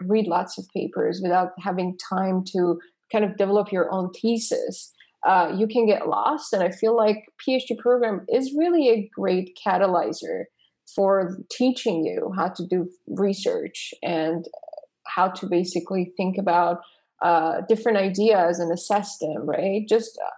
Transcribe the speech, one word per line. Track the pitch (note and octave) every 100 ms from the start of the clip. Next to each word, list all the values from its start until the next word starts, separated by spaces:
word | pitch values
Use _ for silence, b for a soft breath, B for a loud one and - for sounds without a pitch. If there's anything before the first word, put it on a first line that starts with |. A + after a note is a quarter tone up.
read | F#3 A3 F#3+
lots | F3 - -
of | F#3
papers, | G3+ - F#3 - F3+
without | F#3 F3+ F3+ -
having | G3 F#3 F3+ F3+
time | - F#3 F#3+ F#3 F#3
to | F#3+ F3+ E3+ B B _
kind | G#3+ G#3
of | -
develop | G3 G#3 G3
your | F#3 F3
own | F#3+ F3+
thesis, | - A3 A#3 - - - - - b b b -
uh, | F#3 E3+ F#3
you | G#3+
can | A#3+ A3
get | G3 -
lost. | G3 A#3+ D4+ -
And | G3
I | F3+
feel | F3+ A3 A#3
like | G#3+ G#3+ - -
P | - C4
H | -
D | A3+
program | A#3+ B3 A3+ G3 -
is | B3 C4+ D4
really | E4+ E4+ C4
a | A3+ G#3
great | - G3 F#3 F#3 - G#3
catalyzer | F#3 G3 F3 C#3+ E3+ D#3+ F#3 - _ _ _ - -
for | G3 G3 F#3 F#3 -
teaching | - B3+ B3 A3+ E3+ D#3
you | - - F#3
how | F3+
to | - F3
do | F#3 F3 - -
research | F#3 G3 G3 - - - - - -
and | - E3 D#3+ E3+ E3+ - - - - _ -
how | - F#3
to | F#3 F#3+
basically | F3 F3+ F3 - F#3+ F3+ -
think | F#3+ F#3+
about, | G3 E3+ F3 F3 B B B -
uh, | F3 E3 D#3+ - F#3
different | A3 A#3 G#3
ideas | G3 F#3+ A3 G3+ F3 F3
and | E3+
assess | F3 - G#3 G3 -
them, | D#3 D3+ D3+
right? | - F#3+ G3+ G#3+
Just | A3 A3 - G1+